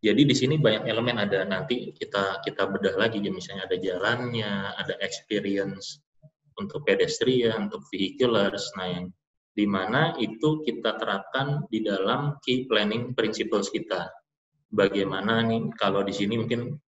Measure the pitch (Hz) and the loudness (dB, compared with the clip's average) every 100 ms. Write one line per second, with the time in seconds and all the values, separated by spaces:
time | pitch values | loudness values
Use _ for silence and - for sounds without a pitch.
0 | 107 107 147 123 127 156 120 107 117 110 | 4 6 6 6 4 4 4 4 0 0
1 | 120 117 101 98 95 95 - 120 101 - | 0 0 0 0 0 -2 -2 -4 -4 -10
2 | - 101 98 95 - - 95 98 98 95 | -4 0 0 -2 -6 -2 -2 2 0 2
3 | 113 107 101 92 - 95 92 92 92 90 | 0 0 -4 -6 -8 -10 -4 -2 -2 0
4 | 104 120 123 117 104 101 98 - 98 - | 0 0 -2 -4 -2 -4 -4 -6 -6 -4
5 | 95 - _ 104 101 98 98 98 - - | -6 -8 _ -2 0 -2 -2 -6 -12 -16
6 | _ _ - _ _ - 101 - - 98 | _ _ -20 _ _ -12 -8 -4 0 2
7 | 113 - 127 127 117 110 101 104 - - | 2 2 2 4 2 0 -4 -6 -10 -4
8 | 95 - 123 110 101 - - 95 90 90 | -4 2 4 4 2 0 -6 -6 -4 -4
9 | 90 - _ _ _ - 104 98 92 127 | -6 -12 _ _ _ 0 2 2 0 2
10 | 160 - 107 - 151 156 123 - 113 - | 2 0 -4 0 0 2 -2 -2 -2 -2
11 | 110 98 - 131 143 147 - 110 107 98 | -2 -2 -2 -2 0 -2 -2 -2 0 0
12 | 98 131 143 143 - 127 127 107 104 113 | 2 0 0 -4 -2 -2 2 2 2 0
13 | 123 127 110 107 110 104 98 107 - 92 | -2 0 0 0 0 0 0 -4 -2 -4
14 | 85 - _ _ _ _ _ 104 98 101 | -4 -12 _ _ _ _ _ 2 4 2
15 | 95 95 101 113 113 113 - - 101 98 | -2 -2 2 2 2 0 -2 0 2 2
16 | 98 95 101 117 113 120 127 147 | 0 0 0 0 0 -2 -2 -10